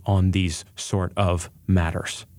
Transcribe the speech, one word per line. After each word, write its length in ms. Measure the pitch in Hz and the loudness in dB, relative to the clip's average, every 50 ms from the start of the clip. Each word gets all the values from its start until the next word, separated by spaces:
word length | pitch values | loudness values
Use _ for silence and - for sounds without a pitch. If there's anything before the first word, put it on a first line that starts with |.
| - | -2
on 260 | - 98 98 92 95 | 0 2 4 4 4
these 320 | 90 98 92 87 80 - - - - | 2 2 0 0 -2 -6 -10 -14 -14
sort 360 | - - - - 98 92 87 - - | -14 -8 -4 -2 -2 -2 -2 -2 0
of 320 | 101 90 90 85 - - - - - - | 0 2 0 0 -2 -8 -16 -14 -2 2
matters. 580 | 95 90 82 82 82 - - - - - - - - | 2 2 4 2 -2 -4 -6 -8 -10 -12 -14 -18 -20